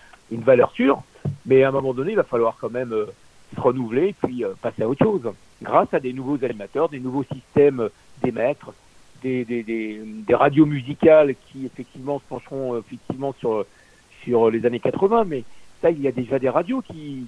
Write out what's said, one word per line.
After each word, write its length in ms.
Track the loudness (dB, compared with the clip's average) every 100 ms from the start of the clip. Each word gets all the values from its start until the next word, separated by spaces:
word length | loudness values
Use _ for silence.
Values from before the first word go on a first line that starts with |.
| -20 -20 -12
une 120 | -2
valeur 280 | 4 6 4
sûre. 300 | 2 0 0 -4 -10 -8 -6 2
Mais 160 | 4
à 60 | 4
un 40 |
moment 220 | 2 -2
donné, 180 | -4 -2
il 40 | -2
va 80 |
falloir 320 | 0 0 0 -2
quand 100 | -6
même, 220 | -6 -4
euh, 140 | -4 -6 -10 -20 -20 -16
se 60 | -2
renouveler 480 | 0 0 -2 0 0
et 60 | 0 -4
puis, 180 | -2
euh, 80 | -6 -6
passer 220 | -8 -4
à 60 | -2
autre 160 | 2
chose. 280 | 2 2 -4 -10 -16 -16
Grâce 300 | 0 2 2
à 60 | 0
des 120 | -4
nouveaux 320 | -6 -4 -2
animateurs, 440 | -4 -6 -8 -2 -2
des 120 | -4
nouveaux 240 | -6 -4
systèmes 640 | -6 -10 -2 4 4 4 -2 -6 -20 -6
d'émettre, 500 | -4 0 -2 -4 -10 -20 _ -20 -20 -10
des, 220 | -4 -4
des, 180 | -4 -6
des, 380 | -4 -6 -6 -10
des 300 | -12 -10 -2
radios 320 | 2 4 4 4
musicales 680 | 2 -6 2 6 8 6 0 _
qui, 200 | -12 -10
effectivement, 520 | -10 -14 -12 -8 -8
se 60 | -8
pencheront, 460 | -14 -10 -8 -6
euh, 60 | -6
effectivement 540 | -8 -12 -10 -8 -8 -4
sur, 260 | -2 -2 -4 _ _ _ _ -14
sur 280 | -2 4 4
les 160 | 4 0
années 140 | 0
quatre-vingts. 440 | -2 2 2 4
Mais 200 | 2 -4 -8 -16 -20 -2
ça, 100 | 0
il 100 | 2
y 80 | 0
a 40 |
déjà 260 | -2 -2 -2
des 100 | 0
radios 340 | 0 0 -4
qui, 440 | -6 -12 -12 -12